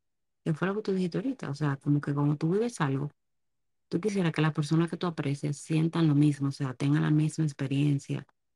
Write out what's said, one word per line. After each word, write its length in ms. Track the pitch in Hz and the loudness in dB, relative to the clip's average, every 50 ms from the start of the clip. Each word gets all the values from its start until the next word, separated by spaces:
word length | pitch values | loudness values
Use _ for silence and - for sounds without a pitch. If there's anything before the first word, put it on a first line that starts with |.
| _ _ _ _ _ _ _ _ - | _ _ _ _ _ _ _ _ -4
Que 80 | 160 160 | -4 -2
fue 120 | - 175 190 | -2 -2 -2
lo 60 | 196 | -2
que 60 | 214 214 | -2 -2
tú 100 | - 190 | -2 0
dijiste 260 | 190 185 170 165 170 | 0 0 -2 -2 -4
ahorita, 300 | 202 269 262 - - 147 | -4 -4 -6 -6 -6 -8
o 40 | 143 | -6
sea, 220 | 143 151 143 139 | -2 -2 -2 -2
como 240 | - - 147 147 147 | -2 0 0 0 2
que 120 | - 147 143 | 2 0 0
cuando 220 | 143 147 147 151 | 0 2 2 2
tú 140 | 147 160 160 185 | 0 0 0 0
vives 280 | 208 233 240 240 - | 0 0 -2 -2 -2
algo, 300 | 160 135 135 135 143 147 - _ _ _ _ _ _ _ _ _ _ _ _ _ _ - | -2 0 0 -2 -4 -6 -10 _ _ _ _ _ _ _ _ _ _ _ _ _ _ -6
tú 120 | - 170 | -6 -4
quisieras 320 | 180 214 202 196 175 165 151 | -2 -2 0 0 0 0 2
que 80 | - 151 | 2 2
las 100 | 156 151 | 2 2
personas 360 | 160 147 - 160 160 170 165 | 0 0 2 2 2 2 0
que 80 | 175 | -2
tú 100 | 170 - | -4 -4
aprecias 500 | 180 165 - 147 139 143 143 - 147 143 | -4 -4 -2 -4 -4 -4 -4 -4 -6 -6
sientan 500 | - - - 160 156 160 165 165 170 165 151 | -6 -4 -2 0 2 2 2 2 2 4 4
lo 60 | 143 | 6
mismo, 340 | 143 147 151 143 139 143 139 | 6 6 4 4 2 -2 -4
o 20 | |
sea, 220 | 139 - 143 131 123 | -2 -4 -4 -6 -4
tengan 280 | - 143 139 147 156 160 | -2 0 2 2 2 2
la 80 | 156 | 2
misma 340 | 156 151 151 160 - - 160 | 2 2 2 0 0 -2 -2
experiencia, 840 | 151 143 - 139 135 139 139 147 147 143 139 - - 139 135 139 _ _ _ _ _ _ | -2 -2 -4 -4 -2 0 2 2 2 2 0 -2 -4 -8 -8 -8 _ _ _ _ _ _